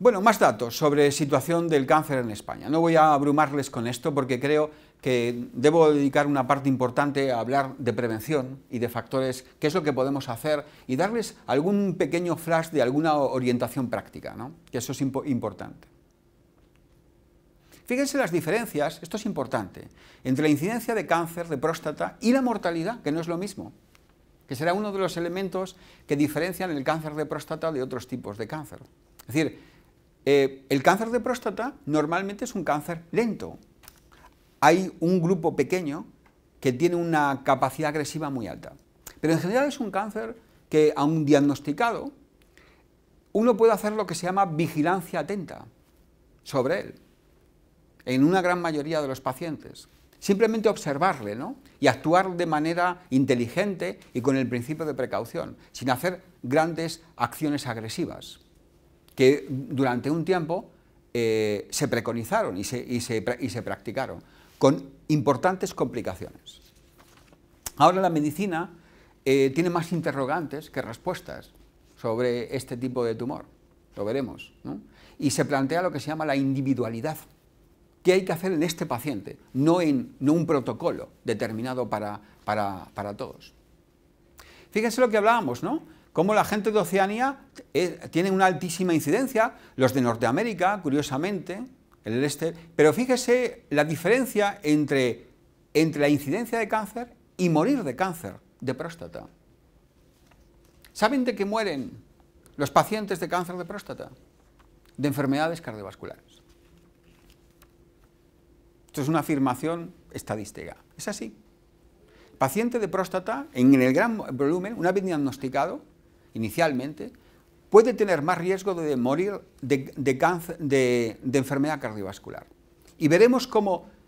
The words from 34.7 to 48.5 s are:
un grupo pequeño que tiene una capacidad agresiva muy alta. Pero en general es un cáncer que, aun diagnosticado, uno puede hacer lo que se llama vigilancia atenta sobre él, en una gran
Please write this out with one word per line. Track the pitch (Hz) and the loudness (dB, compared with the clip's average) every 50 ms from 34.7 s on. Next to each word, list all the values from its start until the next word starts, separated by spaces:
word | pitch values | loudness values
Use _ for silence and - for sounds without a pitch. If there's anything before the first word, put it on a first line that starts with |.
| 170 190 190 175 - - | 6 6 4 -2 -4 -2
un | 165 170 185 185 160 | 0 2 2 4 4
grupo | 170 196 165 160 165 - | 2 2 0 0 0 0
pequeño | - 139 143 180 185 175 143 139 175 226 - - _ _ _ _ _ _ _ _ _ | 0 0 0 0 -2 -2 -4 -6 -8 -10 -14 -18 _ _ _ _ _ _ _ _ _
que | - 135 123 | -2 -2 0
tiene | 120 165 175 175 | 2 2 2 2
una | 170 170 170 160 151 147 139 139 131 - | 0 0 2 2 2 2 2 0 0 0
capacidad | 147 139 127 143 131 - - 156 147 | 0 2 2 2 -2 -2 -2 -4 -2
agresiva | 147 156 143 - - 156 160 143 | -2 -4 -4 -6 -6 -6 -6 -6
muy | 139 123 110 85 | -6 -6 -6 -8
alta. | 64 55 - - - - _ _ _ _ _ - - - | -10 -12 -14 -16 -18 -20 _ _ _ _ _ -20 -10 -4
Pero | - 156 165 | 0 2 2
en | 160 | 2
general | - 180 220 254 285 294 | 2 0 0 2 0 0
es | - - | -2 -4
un | 240 196 196 | -6 -4 -4
cáncer | 190 131 208 208 220 226 226 233 - - _ _ _ _ - | -4 -4 -4 -6 -8 -10 -10 -12 -16 -20 _ _ _ _ 0
que, | - 151 151 151 147 | 4 6 6 6 4
aun | 131 143 147 160 160 156 | 2 2 2 2 2 4
diagnosticado, | 143 151 143 143 143 139 - - 151 139 - 233 233 214 160 - 285 - - _ _ _ _ _ _ _ _ - _ _ _ _ _ _ _ _ _ _ _ _ _ - | 6 6 6 6 4 2 0 -2 -4 -2 0 0 0 -2 -4 -6 -10 -12 -16 _ _ _ _ _ _ _ _ -20 _ _ _ _ _ _ _ _ _ _ _ _ _ 0
uno | 202 226 247 233 | 2 4 4 4
puede | 196 226 226 214 | 6 6 6 4
hacer | 185 - 214 214 | 4 0 -2 -2
lo | 220 202 | -2 -4
que | 180 170 | -4 -4
se | - 175 | -4 -4
llama | 175 185 196 196 | -2 0 2 2
vigilancia | 185 156 151 170 - - 156 147 170 185 190 185 - - 170 | 2 2 0 -2 0 0 0 0 2 0 0 -2 -4 -6 -6
atenta | 147 151 202 208 160 - - - - - - _ _ _ _ _ _ _ _ _ _ _ _ _ _ | -4 -4 -6 -6 -8 -10 -12 -16 -18 -18 -20 _ _ _ _ _ _ _ _ _ _ _ _ _ _
sobre | - - 135 120 135 175 208 | -4 -2 0 0 0 0 -4
él, | - - - - _ _ _ _ _ _ _ _ _ _ _ _ _ _ _ _ _ _ _ _ - | -4 -8 -16 -20 _ _ _ _ _ _ _ _ _ _ _ _ _ _ _ _ _ _ _ _ -6
en | 123 127 131 139 | -2 2 4 4
una | 160 180 190 175 | 4 4 4 2
gran | 180 | 2